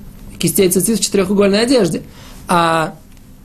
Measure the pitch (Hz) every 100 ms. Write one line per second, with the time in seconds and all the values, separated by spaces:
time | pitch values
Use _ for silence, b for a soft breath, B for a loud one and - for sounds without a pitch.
0 | - - - - 165 - 190 185 180 220
1 | - 196 185 196 202 202 240 262 175 -
2 | - B B B B 180 165 165 - -
3 | - - - -